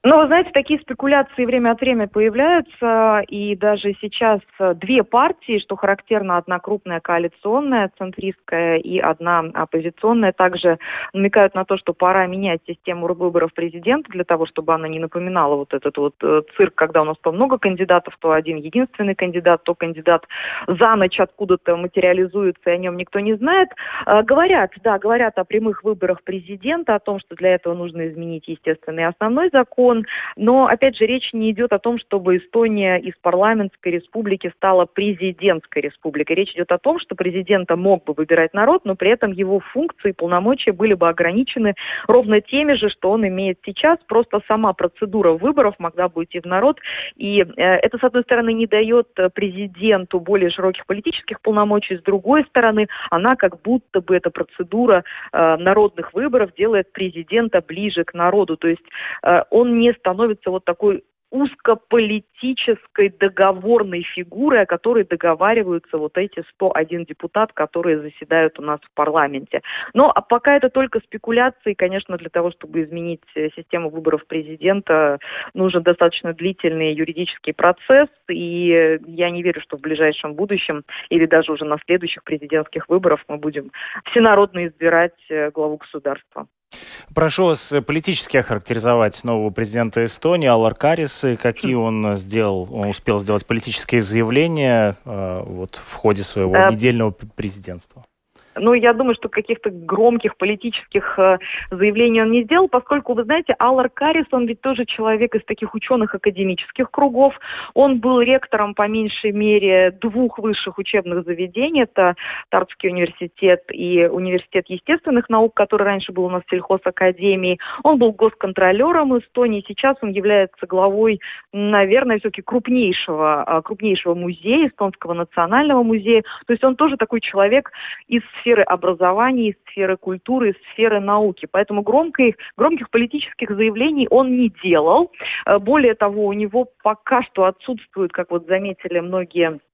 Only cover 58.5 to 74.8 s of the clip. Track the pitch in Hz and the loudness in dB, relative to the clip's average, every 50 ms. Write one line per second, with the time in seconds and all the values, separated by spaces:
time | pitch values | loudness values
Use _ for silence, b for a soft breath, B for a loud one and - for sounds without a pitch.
58.5 | 160 - - 165 165 - _ _ B B B B B B - - 180 - - _ | -4 -2 -2 -2 -2 -2 _ _ B B B B B B 2 2 4 4 2 _
59.5 | - 220 247 247 233 233 233 240 233 _ - 185 180 196 233 233 208 - _ 196 | 2 2 4 4 2 4 4 2 2 _ -2 -4 0 0 0 -2 -2 -4 _ -4
60.5 | 185 185 _ - 170 _ 208 208 196 - _ _ _ _ _ _ - 262 285 269 | -4 -4 _ -4 -4 _ 0 0 0 0 _ _ _ _ _ _ -2 -2 -2 -2
61.5 | - _ _ - 226 226 _ _ - 240 220 208 214 214 - _ _ _ - 254 | -4 _ _ 0 0 0 _ _ 2 2 2 2 -2 -6 -6 _ _ _ -6 -6
62.5 | 262 - - 240 220 - _ _ _ - 202 196 190 _ 202 196 190 - 196 196 | -4 -2 0 -2 -2 -2 _ _ _ 2 2 2 2 _ -2 0 2 2 2 2
63.5 | 190 185 180 214 240 233 214 190 180 175 170 - - 185 180 175 - 202 269 302 | 2 0 0 2 2 2 2 0 -6 -10 -10 -10 -12 -12 -12 -12 -6 -2 0 2
64.5 | 269 226 190 - 175 170 - 226 247 233 190 _ 175 165 - 170 160 156 185 208 | 4 2 2 0 -2 -2 0 0 2 2 0 _ -4 -2 0 -2 0 2 0 0
65.5 | 226 233 202 185 175 170 _ _ - 156 151 151 _ - 190 202 - 170 160 - | 2 0 0 -2 -4 -6 _ _ -6 -6 -6 -4 _ -4 -6 -4 -8 -14 -14 -14
66.5 | _ _ 190 185 - 156 160 160 175 170 170 - 156 _ - 165 - 208 220 214 | _ _ -2 0 0 0 -2 -2 -6 -10 -8 -10 -12 _ -12 -4 -2 -2 -2 -2
67.5 | _ - 151 151 - 170 170 180 160 151 147 151 - - 151 147 160 165 160 156 | _ -6 -6 -4 -4 -4 -2 0 -2 -2 -4 -12 -16 -16 -6 _ 0 0 0 0
68.5 | 156 - 147 151 147 147 _ _ _ - 147 151 151 160 147 143 143 135 143 _ | _ -6 -6 -6 -6 -6 _ _ _ -2 -2 0 2 0 0 0 -2 -8 -8 _
69.5 | - 139 B B B B B B B 220 277 302 - - - _ 233 240 - 285 | -8 -8 B B B B B B B 4 4 4 4 0 0 _ -2 2 4 4
70.5 | 285 285 262 254 _ 269 262 262 - 226 - _ - 214 - 226 226 240 247 262 | 4 4 2 2 _ 0 -2 0 -4 -6 -6 _ -18 -12 -6 -2 0 2 2 0
71.5 | 247 _ _ 214 196 - 185 180 190 196 - - 185 165 170 160 - 175 170 175 | -2 _ _ -6 -2 -2 -2 -2 -2 -6 -6 -8 -10 -10 -10 -6 -4 -2 -2 -2
72.5 | 170 _ - 156 156 165 160 151 170 170 170 170 170 156 _ _ _ 156 156 156 | -4 _ -18 -6 -4 -4 -4 -4 -8 -8 -8 -8 -8 -10 _ _ _ -6 -6 -6
73.5 | _ - 160 _ - 170 170 156 151 165 160 160 160 147 - _ - 160 151 151 | _ -12 -10 _ -6 -6 -6 -6 -8 -4 -2 -2 -2 -2 -4 _ -8 -8 -8 -10
74.5 | 160 156 151 185 196 202 | -14 -2 0 0 0 0